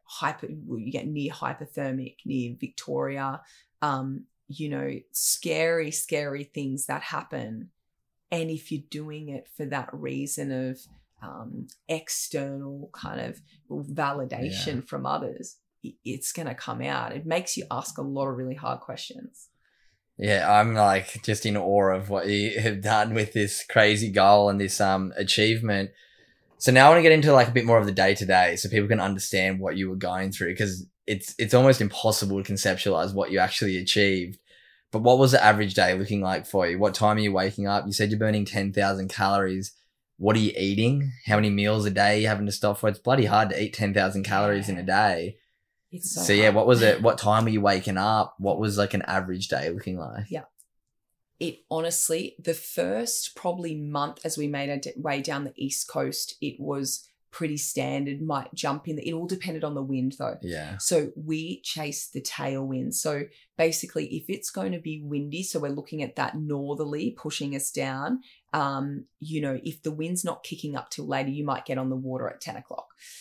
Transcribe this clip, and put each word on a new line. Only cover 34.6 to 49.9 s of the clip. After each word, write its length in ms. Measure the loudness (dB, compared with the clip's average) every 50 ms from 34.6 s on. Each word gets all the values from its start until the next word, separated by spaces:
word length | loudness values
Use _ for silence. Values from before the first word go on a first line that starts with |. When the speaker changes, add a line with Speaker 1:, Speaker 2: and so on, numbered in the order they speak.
| _ _ _ _ _ _
Speaker 2:
But 120 | -2 2 6
what 160 | 6 8 8
was 120 | 8 8
the 120 | 6 8 8
average 300 | 8 6 6 4 0 2
day 200 | 4 4 4 4
looking 240 | 0 0 -2 -2 0
like 240 | 0 0 -2 -2 -4
for 220 | -2 0 0 2
you? 100 | 2 2
What 160 | 2 0 0 2
time 240 | 4 4 4 4
are 40 | 4
you 100 | 2 2
waking 340 | 2 2 0 0 -2 -2 -2
up? 200 | 0 0 0 -2
You 80 | -2 -2
said 160 | 0 0 0
you're 100 | 0 2
burning 260 | 2 2 2 0 0
ten 280 | -2 -2 -2 -2 -2 0
thousand 340 | 0 0 0 0 -2 -4
calories. 680 | -6 -2 0 0 2 2 2 0 0 -2 -4 -6 -8 -12 _ _ _ _ _ _ _ _
What 180 | 0 2 4 4
are 40 | 4
you 140 | 4 2 0
eating? 560 | 0 0 0 2 2 2 2 2 2 0 -2 -4 -6 -2
How 100 | 2 2
many 140 | 4 4 4
meals 360 | 4 2 2 2 2 2 2
a 60 | 2
day 260 | 2 4 4 4 4
are 20 | 4
you 80 | 4
having 180 | 2 2 0 -2
to 60 | -2
stop 260 | -2 0 0 0 0
for? 120 | 2 0 -2
It's 100 | 0 0
bloody 260 | 2 2 4 4 4
hard 240 | 4 6 4 4 4
to 140 | 0 -2 -2
eat 100 | -2 -2
ten 200 | -2 0 2 2
thousand 300 | 2 2 2 0 -2 -2
calories 460 | 0 0 2 2 2 2 0 0 -2
in 60 | -4
a 60 | -4
Speaker 1:
Yeah. 40 | -2
Speaker 2:
day. 520 | 2 4 4 4 4 2 0 -4 -6 -8 _ _ _ _ _ _ _ _ _ _ _
Speaker 1:
It's 220 | -14 -10 -8 -6 -4
so 80 | -2
Speaker 2:
So, 120 | 2 4 6
yeah, 100 | 6 6
Speaker 1:
hard. 120 | 6 6
Speaker 2:
what 120 | 6 6
was 140 | 6 6 8
it? 200 | 8 6 6 6
What 160 | 4 2 2
time 280 | 2 2 4 4 4 4
were 40 | 2
you 120 | 2 2
waking 360 | 4 4 2 2 0 -2 0
up? 380 | 0 2 2 4 2 2 0 -4
What 220 | -4 0 0 0 0
was, 180 | 0 0 2
like, 160 | 2 0 0 0
an 80 | -4 -2
average 440 | -2 -2 -2 -2 -2 -4 -6 -4
day 220 | -2 -2 -2 -2 -2
looking 280 | -4 -6 -6 -8